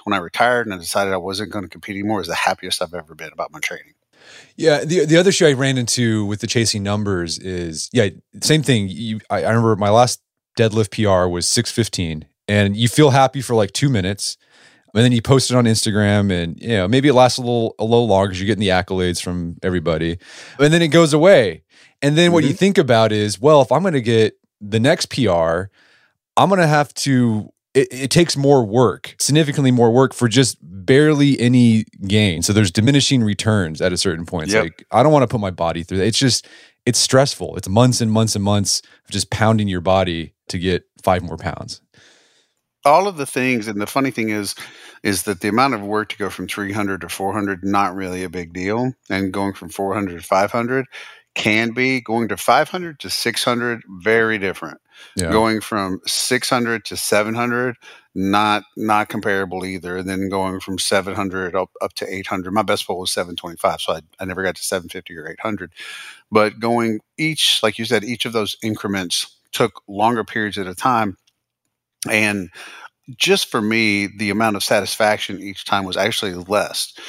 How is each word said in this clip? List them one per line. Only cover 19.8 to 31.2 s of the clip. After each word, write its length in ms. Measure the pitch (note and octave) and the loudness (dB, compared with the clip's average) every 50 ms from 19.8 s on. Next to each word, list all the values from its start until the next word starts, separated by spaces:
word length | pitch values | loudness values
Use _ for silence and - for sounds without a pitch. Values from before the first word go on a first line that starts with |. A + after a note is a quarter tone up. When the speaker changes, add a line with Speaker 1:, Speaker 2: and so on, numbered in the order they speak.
| D#2 E2+ D#2+ D#2 E2 E2+ E2+ E2+ _ - - - - - - - | -2 -2 -2 -2 -2 -4 -4 -6 _ -20 -20 -20 -20 -16 -2 2
Speaker 2:
and 140 | C#3+ D3+ D#3+ | 2 4 4
then 100 | E3+ E3+ | 4 2
it 60 | D#3 | 4
goes 260 | C#3 E3+ E3+ D3+ D3 | 6 6 4 6 4
away. 480 | D3+ D#3+ F#3+ G3+ D3 A#2 F#2 D#2+ - _ _ _ _ - _ _ - - | 4 6 8 8 6 6 2 -2 -6 _ _ _ _ -20 _ _ -2 -2
And 140 | C#3+ D3+ | 0 2
then 160 | D#3 F3 F3 E3+ | 4 4 4 4
what 120 | E3 D3+ | 4 2
you 60 | C#3+ | 2
Speaker 1:
Mm-hmm. 60 | - | 0
Speaker 2:
think 220 | - F3+ G3 F#3+ G3+ | 2 2 2 4 2
about 320 | D#3+ B2+ A#2+ A2+ A2+ A2 | 4 4 4 4 4 4
is, 300 | G#2+ G#2+ G#2 G#2 G2 F#2 | 2 0 0 -2 -2 0
"Well, 220 | A2+ D3 D#3 D3 C3 | 4 6 6 6 6
if 100 | - B2 | 4 2
I'm 100 | D3+ F#3+ | 0 2
gonna 200 | G3 D#3 C3+ A2 | 0 0 0 0
get 340 | A#2 A#2 A2+ A2 G#2 - _ _ _ _ _ | 2 4 4 4 2 0 _ _ _ _ _
the 180 | G#2+ G#2 G#2 A2 | -12 -4 -2 2
next 300 | A2+ C#3+ F3 F3+ - - | 4 4 2 2 0 -6
P 180 | - C#3 B2 | -4 -2 0
R, 440 | G2 F2 E2+ D#2+ E2 E2 F2 G2 G2+ _ _ _ _ _ _ _ _ _ _ _ _ - | 2 2 2 2 2 0 -2 -4 -6 _ _ _ _ _ _ _ _ _ _ _ _ 2
I'm 140 | A2+ C3+ F3 | 2 4 4
gonna 160 | G3+ F#3 E3+ | 4 4 4
have 260 | D3+ D3+ D3 D3 - - | 4 4 4 2 0 -4
to," 540 | - - C#3 C3+ B2 B2 A#2 A2 G#2+ F2+ - _ _ _ _ - | -6 -2 2 2 4 4 2 2 0 -4 -8 _ _ _ _ 2
it, 160 | C3+ C3 - | 2 2 2
it 200 | B2 B2+ C#3 B2+ | -2 -6 -4 0
takes 260 | - E3 F3 C#3+ - | 4 4 4 4 2
more 300 | C#3+ C#3 C#3 C#3+ C3+ A#2 | 0 4 6 6 6 4
work, 500 | G2 G#2 B2 B2+ G#2 - - - - - - | 4 4 4 4 4 2 -2 -10 -16 -10 -6
significantly 520 | - - C#3 D#3 D#3+ C#3 C#3 D3+ C#3 C3 | -2 2 2 2 2 2 0 2 2 4
more 200 | B2 A#2+ A#2+ A2+ | 4 6 4 4
work 220 | A2+ B2+ C3+ B2+ - | 6 4 4 2 2
for 160 | - B2 A#2+ | 0 0 2
just 300 | G2+ C3 C3 A2+ - _ | 4 4 2 2 0 _
barely 800 | - D#2 F#2 G2 F2+ F2 C3 C#3 D3+ D#3 D#3 C#3+ | -14 -18 -16 -12 0 4 4 6 6 6 4 4